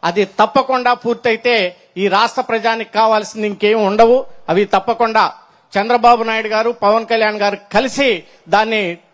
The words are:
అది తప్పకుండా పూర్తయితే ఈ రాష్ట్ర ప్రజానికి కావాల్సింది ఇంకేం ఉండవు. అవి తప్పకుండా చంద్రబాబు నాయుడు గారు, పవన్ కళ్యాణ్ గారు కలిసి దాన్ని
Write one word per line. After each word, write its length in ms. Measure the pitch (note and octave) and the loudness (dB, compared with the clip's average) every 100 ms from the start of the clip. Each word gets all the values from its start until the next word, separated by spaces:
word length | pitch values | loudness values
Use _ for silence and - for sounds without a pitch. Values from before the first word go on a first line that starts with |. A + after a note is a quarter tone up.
| E3+ | -4
అది 160 | F3+ G3 - | -2 -4 0
తప్పకుండా 500 | G#3+ C4+ C4 B3+ A#3+ A#3+ | 0 0 0 -2 0 -2
పూర్తయితే 520 | A3+ A#3 A#3+ A3 A#3+ A#3 F3+ F3 _ - | -2 -4 -2 -2 0 0 -2 -8 _ -4
ఈ 20 | G3 F#3+ | -2 0
రాష్ట్ర 260 | A#3 - A#3+ | 0 -2 -4
ప్రజానికి 400 | A3+ A3 A3+ G#3+ G#3 | -2 -2 -4 -4 0
కావాల్సింది 480 | A3 G#3+ G#3+ A3 G#3+ | 2 0 -2 -6 -6
ఇంకేం 280 | G3+ G#3 A3 G3+ | -2 0 2 0
ఉండవు. 300 | G#3 A3+ B3 C4+ - - | 4 4 4 0 -14 -4
అవి 140 | E3+ G3+ G3 | -2 0 -2
తప్పకుండా 500 | G#3+ A3+ A#3 A3 F3+ - _ _ _ G3 | -2 -2 0 0 0 -4 _ _ _ -4
చంద్రబాబు 480 | G#3+ A#3+ A#3 A#3+ A3+ | 0 2 4 4 2
నాయుడు 200 | A3 G#3+ G#3+ | -4 -2 -2
గారు, 140 | A3+ A#3 | -2 -2
పవన్ 260 | G3+ A3 A3 | 0 0 0
కళ్యాణ్ 280 | A3+ G#3+ G#3 | 0 0 0
గారు 140 | G3+ G3+ - G3+ | -2 -4 -2 -2
కలిసి 340 | C4 - C#4 F#3 - _ - | -2 -2 -2 -2 -6 _ -2
దాన్ని 300 | G3 A3 A3 F#3 F3 _ | 0 0 -2 -4 -8 _